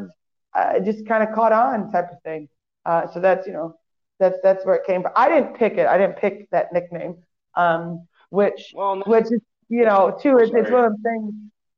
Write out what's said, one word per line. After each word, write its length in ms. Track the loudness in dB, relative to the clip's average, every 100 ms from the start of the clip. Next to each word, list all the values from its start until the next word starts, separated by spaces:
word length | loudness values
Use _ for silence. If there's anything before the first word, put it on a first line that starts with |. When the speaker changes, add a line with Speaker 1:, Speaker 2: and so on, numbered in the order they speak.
| -6 _ _ _ _
Speaker 1:
uh, 200 | -4 0 0
it 60 | -2
just 200 | -6 -4
kinda 200 | -2 0
caught 180 | 0 2
on 380 | 2 2 -2 -4
type 200 | -4 -4
of 100 | -10
thing. 260 | -12 -12 -14 _ _ _ -2
Uh, 220 | -2 -2
so 120 | -2
that's, 260 | 0 0 -2
you 60 |
know, 220 | -10 -10 -12 _ _ _ _
that's, 180 | 0 2
that's 220 | 2 2 0
where 100 | 0
it 100 | 0
came 160 | -2
from. 80 | 0 2
I 140 | 4
didn't 260 | 2 0 0
pick 220 | 0 2
it. 100 | 2
I 100 | 2
didn't 200 | 2 0
pick 320 | -4 -6 -4
that 220 | -4 -2
nickname, 440 | -4 -6 -10 -12 -12 _ _ _ -2
um, 520 | 0 0 -4 -12 -16 _ _
which, 460 | 0 0 -2 -14 -8
Speaker 2:
Well, 200 | -6 -4
no. 60 | 0
Speaker 1:
which 200 | 2 2
is, 160 | -2 -4 _ _
you 160 | 0 4
know, 320 | 4 2 2
too, 160 | 2 4
Speaker 2:
Oh, 20 |
Speaker 1:
it's, 140 | 4 2
it's 140 | 2
Speaker 2:
sorry. 20 |
Speaker 1:
one 140 | 2 2
of 80 |
the 160 | 0 -4
things 240 | -6 -8 -12 -18 _ _